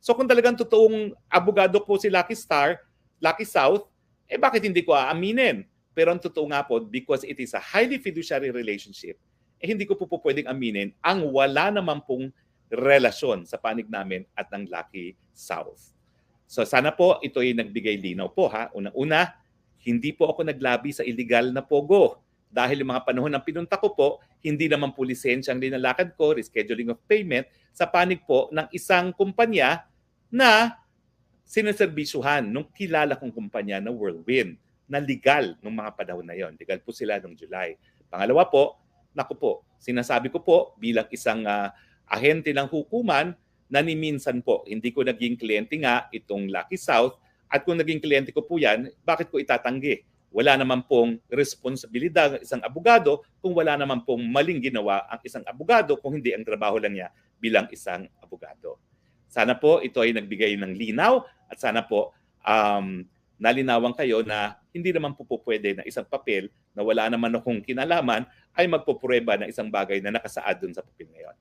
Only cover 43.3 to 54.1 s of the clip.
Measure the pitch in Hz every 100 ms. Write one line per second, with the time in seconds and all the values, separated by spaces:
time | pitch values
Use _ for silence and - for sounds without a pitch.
43.3 | 175 _ _ _ 135 160 156 156 143 139
44.3 | 123 123 110 - 107 117 120 127 120 120
45.3 | 120 113 107 110 151 139 120 - 113 _
46.3 | 101 98 95 - 123 - 123 123 - _
47.3 | _ _ 143 - 170 160 160 156 139 131
48.3 | 151 - 170 131 107 131 - - 160 -
49.3 | 131 135 120 123 131 143 117 _ _ _
50.3 | 98 135 135 131 127 123 123 117 117 _
51.3 | 131 139 - 127 131 113 113 165 165 147
52.3 | 139 - 127 131 139 175 233 156 147 -
53.3 | _ 190 170 160 147 139 127 117